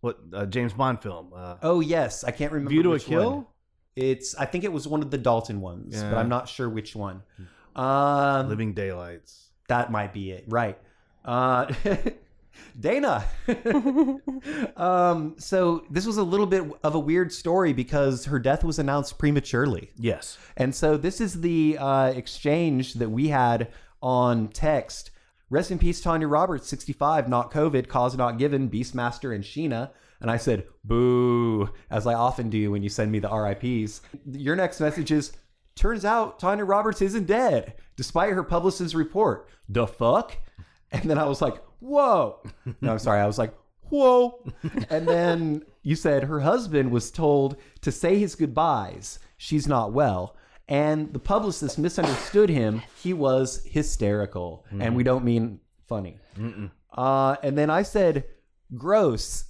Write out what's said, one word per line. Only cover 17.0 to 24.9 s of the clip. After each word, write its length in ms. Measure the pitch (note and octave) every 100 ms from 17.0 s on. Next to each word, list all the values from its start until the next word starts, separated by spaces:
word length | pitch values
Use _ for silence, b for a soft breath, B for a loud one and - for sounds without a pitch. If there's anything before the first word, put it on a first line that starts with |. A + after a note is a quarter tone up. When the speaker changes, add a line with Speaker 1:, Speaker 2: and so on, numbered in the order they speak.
| C#3+ E3+ F3
Speaker 2:
story 400 | - E3+ F3+ F3
because 520 | B2+ B2 D3 C#3 B2+ C#3
her 120 | C#3
death 260 | A#2+ D3+
was 140 | E3+ D#3
announced 400 | C#3 C#3+ C#3 -
prematurely. 720 | D3 D3 C3+ A#2+ C#3 F#2 - -
Speaker 1:
Yes. 420 | A#2 E2+ - - B -
Speaker 2:
And 180 | C3
so 220 | C3+ D#3 D3+
this 240 | D#3 F#3+
is 200 | A3 F3
the, 360 | E3+ E3 D#3 D3+
uh, 280 | C#3 C3+ C3
exchange 880 | B2+ A#2 - D3 D#3 E3+ C3 B2+
that 160 | A#2 A#2
we 180 | A2 D3+
had 400 | C#3+ B2 A#2 A#2 B B B
on 460 | B2+ B2+ B2 A#2 A2
text. 640 | - D3 D3 -